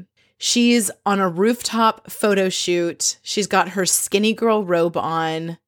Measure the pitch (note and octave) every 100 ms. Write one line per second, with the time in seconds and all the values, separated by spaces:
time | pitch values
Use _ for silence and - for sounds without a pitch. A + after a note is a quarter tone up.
0 | F3+ _ _ _ - A#3+ A#3+ A#3+ G3 -
1 | - G3 F#3+ E3 G#3+ A#3+ - A3+ A3+ A3
2 | - - G#3+ G3 F#3+ - - F3 E3+ -
3 | - - - - F#3+ F#3+ F3 F#3 F3+ -
4 | - G3+ G#3+ A3 A3+ G#3+ F#3 F3 E3+ E3
5 | C#3+ E3 D#3+ D#3+ E3 E3+